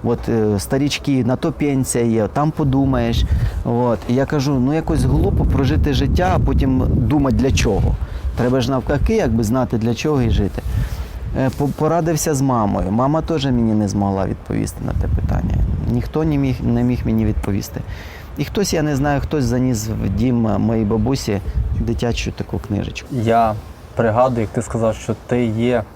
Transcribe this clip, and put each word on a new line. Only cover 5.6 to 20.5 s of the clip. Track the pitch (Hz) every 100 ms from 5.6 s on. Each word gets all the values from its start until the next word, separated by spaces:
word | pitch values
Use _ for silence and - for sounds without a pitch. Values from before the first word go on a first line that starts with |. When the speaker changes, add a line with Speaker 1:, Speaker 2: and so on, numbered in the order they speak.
| 135 147 147
Speaker 1:
життя, | 135 139 156 180 -
а |
потім | - 151 139 131 127
думати, | - 113 147 139 107
для | 131
чого. | - 120 95 - - - - - -
Треба | 123 131
ж | 120
навпаки, | 135 - 143 - 220
якби, | 156 113
знати, | 107 127 123 117
для | 113 117
чого | 151 147
і | 117
жити». | - 98 - - - - - - - - -
Е, | 131 -
по-, | 139
порадився | 135 156 165 165 156 - 143
з |
мамою. | 135 120 104 98 92
Мама | 107 131 160
теж | 160 160 139
мені | 120 113
не | 107 104
змогла | 101 101 98 95
відповісти | 107 - 107 - - -
на |
те | - -
питання. | - - - - - - - -
Ніхто | 120 - 151
не | 160 147
міг, | 135 123
не | 120 120
міг | 120 123 123
мені | 110 110
відповісти. | 101 - 98 - - - - - - - -
І | 147
хтось, | - 196
я | 170
не | 151 139
знаю, | 147 143
хтось | 131 156
заніс | 123 123 127 117 110 110
в | 110
дім | 101 123 120
моїй | 110